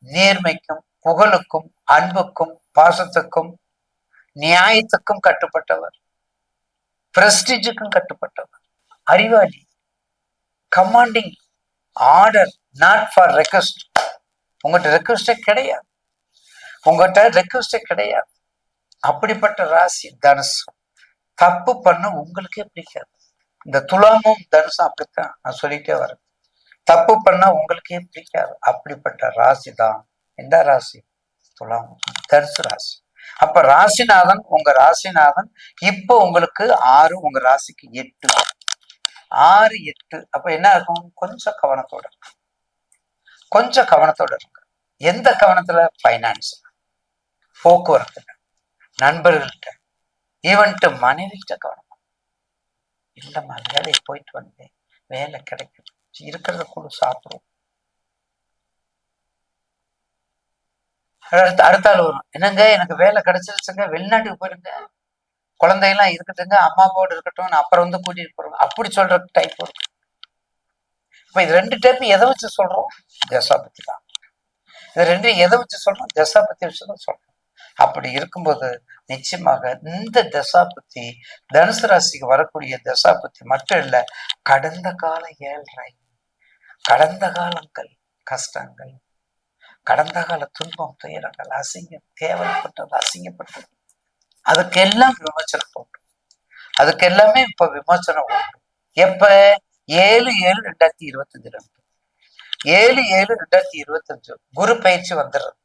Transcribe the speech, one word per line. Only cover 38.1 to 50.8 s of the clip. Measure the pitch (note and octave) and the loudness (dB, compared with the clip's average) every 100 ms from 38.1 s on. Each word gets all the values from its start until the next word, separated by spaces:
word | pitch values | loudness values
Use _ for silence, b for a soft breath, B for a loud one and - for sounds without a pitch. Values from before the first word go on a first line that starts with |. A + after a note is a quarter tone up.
| _ - - - - - - _ - - B _ - D3+ | _ -2 -2 -2 -8 -14 -14 _ -18 -18 B _ 2 6
ஆறு, | G3+ A3 A3 D3+ | 6 4 0 -14
எட்டு. | - _ D#3+ - | -18 _ -18 -10
அப்ப | - F3+ D#3+ | -10 -6 0
என்ன | F#3+ | 2
இருக்கும்? | F#3 F3+ E3+ F3 _ | 2 0 -10 -10 _
கொஞ்சம் | F#3 A#3 - G#3 | -12 -8 -10 -6
கவனத்தோட, | C#3 C3 B2+ - - _ - _ _ _ _ _ _ _ _ _ _ b _ | -4 -4 -8 -16 -20 _ -20 _ _ _ _ _ _ _ _ _ _ b _
கொஞ்சம் | G#3 A#3+ C4 - | 0 2 0 2
கவனத்தோட | D3+ D#3 D#3 - - | 4 2 0 -6 -8
இருங்க. | - _ _ _ _ _ | -14 _ _ _ _ _
எந்த | D3+ G#3 B3+ - | -4 2 2 4
கவனத்துல? | G#3 F#3+ F3+ E3+ E3 _ | 4 2 0 0 0 _
ஃபைனான்ஸ், | B2+ A#2 A#2 G#2 - - _ _ _ _ _ _ _ _ _ _ | 0 0 -4 -8 -12 -18 _ _ _ _ _ _ _ _ _ _
போக்குவரத்துல, | E3 F3+ F3 C#3 A#2 - _ _ _ _ _ _ _ - | 4 4 4 -2 -2 -18 _ _ _ _ _ _ _ 0
நண்பர்கள்ட்ட, | C3+ E3 E3 D#3 C3+ - - _ _ _ _ _ _ _ | 0 2 2 2 -4 -14 -20 _ _ _ _ _ _ _
ஈவன்ட்டு | D#3+ G3+ G#3 - | 0 2 2 2